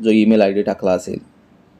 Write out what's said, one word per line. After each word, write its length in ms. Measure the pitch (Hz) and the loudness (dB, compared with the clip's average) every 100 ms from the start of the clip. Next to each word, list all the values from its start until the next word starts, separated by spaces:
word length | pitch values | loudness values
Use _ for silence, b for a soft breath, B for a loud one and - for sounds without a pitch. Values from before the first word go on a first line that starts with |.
जो 60 | 113 | 0
ईमेल 320 | 110 107 110 | 2 4 2
आयडी 200 | 98 98 | 2 -2
टाकला 300 | 104 98 95 | -4 -4 -2
असेल, 280 | 92 - - - _ _ _ _ _ | -2 -4 -14 -14 _ _ _ _ _